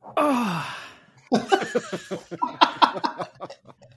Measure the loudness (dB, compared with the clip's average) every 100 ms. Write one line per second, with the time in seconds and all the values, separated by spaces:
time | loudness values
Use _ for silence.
0 | -6 0 2 2 0 -2 -6 -10 -14 -20
1 | -20 -20 _ 0 4 2 2 -4 -4 -8
2 | -6 -10 -10 -6 -6 4 4 6 2 2
3 | -6 -6 -12 -12 -16 -16 -20 -20 -20